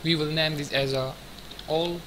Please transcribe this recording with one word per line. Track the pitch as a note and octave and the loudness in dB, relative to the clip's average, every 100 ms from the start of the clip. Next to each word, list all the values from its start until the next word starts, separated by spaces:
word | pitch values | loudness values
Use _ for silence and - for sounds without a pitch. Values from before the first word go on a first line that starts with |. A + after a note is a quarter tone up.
We | D#3+ E3 | 2 2
will | D3+ | 2
name | D#3 D#3 D3+ | 2 2 2
this | C#3+ | 0
as | C3+ C#3 | 2 2
a | C3+ C3 - - - - - - | 2 0 -4 -12 -14 -14 -12 0
all | D#3 E3+ F3 | 2 2 -2